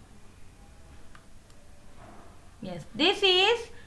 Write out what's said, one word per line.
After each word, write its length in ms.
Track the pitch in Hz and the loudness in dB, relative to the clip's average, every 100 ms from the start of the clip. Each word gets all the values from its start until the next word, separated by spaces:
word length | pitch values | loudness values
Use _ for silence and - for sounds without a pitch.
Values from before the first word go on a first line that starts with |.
| - - - - - - - - - - - - - - - - - - - - - - - - - - | -20 -20 -20 -18 -18 -18 -20 -20 -20 -16 -16 -16 -18 -20 -20 -20 -20 -18 -18 -18 -18 -18 -18 -18 -20 -14
Yes, 240 | 190 175 - | -10 -10 -10
this 280 | 208 330 381 | 2 2 4
is 460 | 392 370 403 466 - - | 6 6 6 4 0 -14